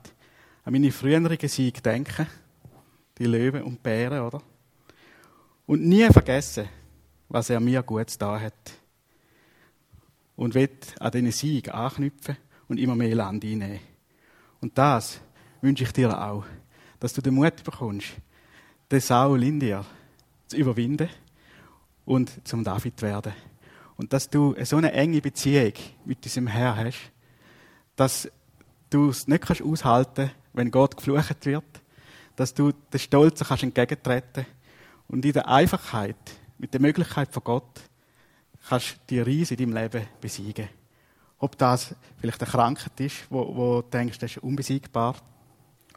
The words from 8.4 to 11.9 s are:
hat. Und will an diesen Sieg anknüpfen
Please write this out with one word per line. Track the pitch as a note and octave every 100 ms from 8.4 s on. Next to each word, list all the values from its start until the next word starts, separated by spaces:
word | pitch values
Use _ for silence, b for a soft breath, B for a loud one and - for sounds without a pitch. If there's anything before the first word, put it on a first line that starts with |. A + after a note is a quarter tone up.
hat. | A2 - - - _ _ b b b b b b b b b b b _ _ -
Und | A#2+
will | B2+ C#3 - - -
an | A#2
diesen | B2 A#2+
Sieg | - D3 C#3 -
anknüpfen | A2 B2+